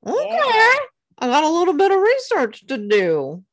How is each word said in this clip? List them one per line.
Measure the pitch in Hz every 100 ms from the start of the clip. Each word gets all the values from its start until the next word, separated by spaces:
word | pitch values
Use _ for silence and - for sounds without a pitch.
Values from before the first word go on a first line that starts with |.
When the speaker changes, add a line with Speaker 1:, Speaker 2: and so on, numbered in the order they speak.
| -
Speaker 1:
Okay. | 415 605
Speaker 2:
Yeah. | 659 554 440 453 523 539 _ _ _
Speaker 1:
I | 247
got | 262
a | 311
little | 330 359
bit | 294 381
of | 392
research | 403 523 494 440 240 - _
to | 269
do. | 208 208 185 160 135 170 190